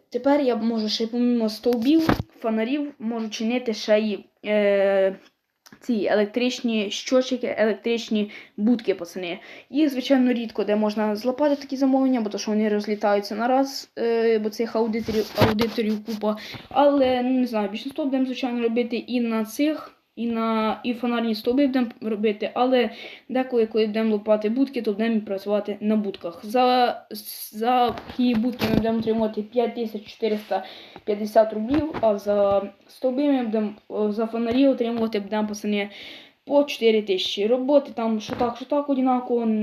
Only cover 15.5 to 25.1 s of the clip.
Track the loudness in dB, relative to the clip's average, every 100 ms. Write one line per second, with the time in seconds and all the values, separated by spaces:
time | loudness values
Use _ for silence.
15.5 | 4 0 0 -2 -2 -4 -4 -4 -4 -8
16.5 | -16 -4 2 4 4 2 2 0 0 0
17.5 | -2 -2 -4 -8 -6 -2 -2 -2 -2 -4
18.5 | -2 0 0 0 -4 -4 -2 0 -2 -4
19.5 | -2 0 -2 -8 -20 _ -8 -4 -2 0
20.5 | 0 0 -2 -4 -4 -2 -2 -2 -2 0
21.5 | 2 2 2 -2 -4 -6 -2 0 -2 -4
22.5 | 0 2 2 2 -4 -16 -18 -6 -4 0
23.5 | 0 2 2 0 0 0 0 2 2 2
24.5 | 0 0 -2 -4 -2 0